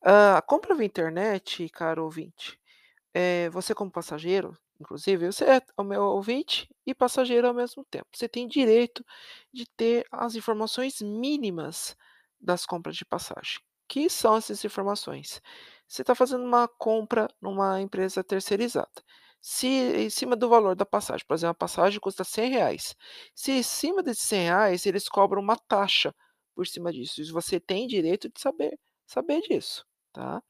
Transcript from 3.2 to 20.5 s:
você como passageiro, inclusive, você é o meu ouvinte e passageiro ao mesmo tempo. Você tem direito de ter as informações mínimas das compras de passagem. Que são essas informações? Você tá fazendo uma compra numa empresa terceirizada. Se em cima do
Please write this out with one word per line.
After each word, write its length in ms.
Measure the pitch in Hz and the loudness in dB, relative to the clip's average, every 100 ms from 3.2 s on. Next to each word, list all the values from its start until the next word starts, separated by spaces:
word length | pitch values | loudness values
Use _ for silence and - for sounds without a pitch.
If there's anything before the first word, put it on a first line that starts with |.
| 180 180 170 | 2 2 0
você 240 | 170 185 | -4 -4
como 160 | 214 202 | -4 -4
passageiro, 640 | 175 165 156 165 190 - 165 _ _ | -6 -8 -8 0 0 0 -10 _ _
inclusive, 460 | 151 - 170 190 170 | -14 -8 0 2 0
você 200 | 202 - | 0 4
é 160 | 262 - - | 4 4 -6
o 60 | |
meu 200 | 202 202 | -4 0
ouvinte 680 | 202 196 202 254 - - - _ - | 0 0 -2 -4 -2 -4 -6 _ -10
e 80 | |
passageiro 540 | 262 254 - 254 240 247 | 0 0 2 2 4 2
ao 60 | |
mesmo 320 | 240 240 - 269 | 0 -4 -6 -14
tempo. 220 | - - | -12 -12
Você 140 | - 233 | -8 -8
tem 200 | - 240 | -6 -4
direito 560 | 294 247 226 240 - 247 - - - _ | 2 6 6 6 -2 -20 -20 -20 -20 _
de 140 | 254 240 | -14 -14
ter 400 | _ 226 240 - | _ 2 2 0
as 240 | - 240 226 | -6 -6 -4
informações 680 | 214 214 220 - 262 - | -4 -2 -2 -4 -6 -6
mínimas 960 | 208 214 254 294 226 170 151 165 - - _ _ _ _ | -8 -4 -2 -2 -2 -4 -8 -8 -12 -12 _ _ _ _
das 260 | - 175 - | -2 -2 -2
compras 320 | 175 165 160 | -8 -8 -12
de 80 | - | -6
passagem. 560 | - - - - - _ _ _ | -6 -6 -12 -10 -12 _ _ _
Que 220 | - 311 | -2 -2
são 260 | - 233 220 | 2 4 4
essas 280 | 220 208 208 | 0 -8 -8
informações? 760 | - 196 202 - 135 147 - - - - - _ | -4 -4 -4 -6 -12 -12 -16 -18 -20 -20 -20 _
Você 160 | - | -10
tá 100 | - | 0
fazendo 300 | 247 254 254 | 2 2 0
uma 240 | 247 240 240 | 0 2 2
compra 600 | _ - 220 214 226 220 _ | _ -2 -2 0 0 -2 _
numa 380 | 190 196 196 190 | -8 -2 0 0
empresa 420 | 196 185 190 190 | -4 -4 -4 -4
terceirizada. 680 | 185 190 - 202 240 151 - - _ - _ _ | -2 -4 -2 -2 0 -2 -4 -8 _ -20 _ _
Se 280 | - - 254 | -8 -4 0
em 420 | 269 254 240 220 | 2 2 2 0
cima 260 | - 254 240 | -2 0 0
do 140 | 240 | 6